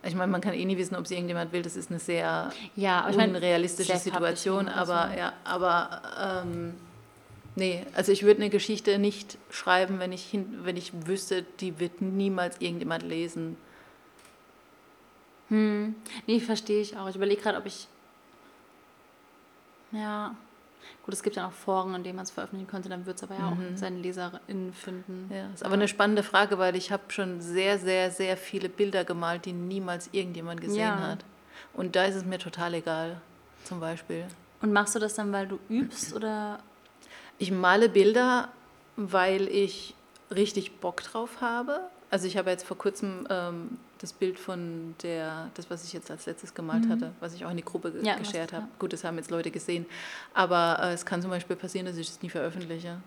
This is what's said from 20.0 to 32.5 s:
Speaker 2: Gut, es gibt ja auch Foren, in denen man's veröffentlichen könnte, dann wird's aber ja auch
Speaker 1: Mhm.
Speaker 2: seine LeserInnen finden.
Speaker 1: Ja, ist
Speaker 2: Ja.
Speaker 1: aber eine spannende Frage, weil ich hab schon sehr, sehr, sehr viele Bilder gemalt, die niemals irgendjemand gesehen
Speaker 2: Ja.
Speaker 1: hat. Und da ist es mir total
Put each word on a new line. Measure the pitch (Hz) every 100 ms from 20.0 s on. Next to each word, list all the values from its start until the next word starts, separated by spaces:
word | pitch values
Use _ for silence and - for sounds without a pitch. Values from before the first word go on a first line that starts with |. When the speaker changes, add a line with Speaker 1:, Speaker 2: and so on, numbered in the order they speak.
| 214 208 208 220 - - _ - - -
Speaker 2:
Gut, | -
es | 190
gibt | 208 202
ja | 180
auch |
Foren, | 175 - 190 185
in | 185
denen | 180 185
man's | 185
veröffentlichen | - 196 196 190
könnte, | 196 185
dann | 180 185
wird's | 180
aber | -
ja | 190 175
auch |
Speaker 1:
Mhm. | 175 180 185
Speaker 2:
seine | 190 180
LeserInnen | 180 185 175 180 - 196 185
finden. | 175 - 185 190 185 190
Speaker 1:
Ja, | 196 196
ist | 185
Speaker 2:
Ja. | -
Speaker 1:
aber |
eine | 202 202
spannende | 202 202 208
Frage, | 196 190 208 196
weil | 185
ich | 180 180
hab | 196 -
schon | - 185 175
sehr, | 170 175 190 202
sehr, | 180 185 185
sehr | 180 190 185
viele | - 196 185
Bilder | 190 202 190
gemalt, | 180 170 170 175
die | 185
niemals | 175 175 190 185 175 -
irgendjemand | 196 180 170 165 170
gesehen | 185 208
Speaker 2:
Ja. | 220 196
Speaker 1:
hat. | 160 - - - - - -
Und | - 185 185
da |
ist | 196
es | 190
mir | 180 185
total | 175